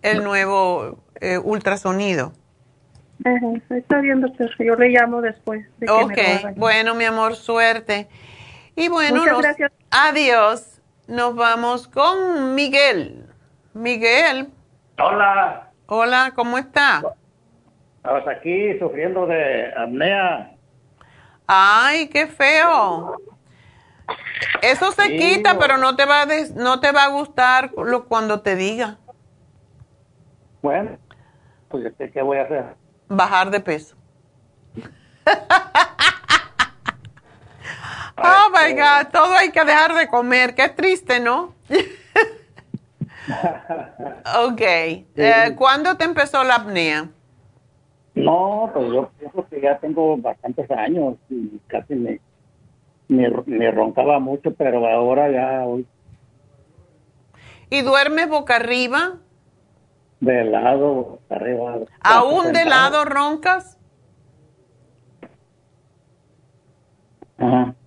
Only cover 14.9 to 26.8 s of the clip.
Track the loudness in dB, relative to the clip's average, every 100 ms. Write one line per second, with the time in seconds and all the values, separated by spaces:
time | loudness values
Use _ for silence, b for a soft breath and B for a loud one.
14.9 | -2 -2 2 2 2 -2 -4 -18 _ _
15.9 | -2 0 2 0 -2 -4 -4 -4 0 2
16.9 | 0 -4 -12 _ _ _ _ _ _ _
17.9 | _ -4 -4 -4 -8 -6 -4 -4 -4 -6
18.9 | -6 -6 -4 -4 -2 -2 -4 -6 -8 -8
19.9 | -4 -2 -2 -2 -4 -10 _ _ _ _
20.9 | _ b b b b 2 4 6 6 4
21.9 | 0 -2 -2 -4 0 2 4 4 4 2
22.9 | -2 -8 -14 -16 _ _ b b b b
23.9 | b b -12 -12 -8 -6 -2 0 0 0
24.9 | 0 0 2 0 2 2 2 2 2 2
25.9 | 0 2 2 2 -2 -4 -4 -2 0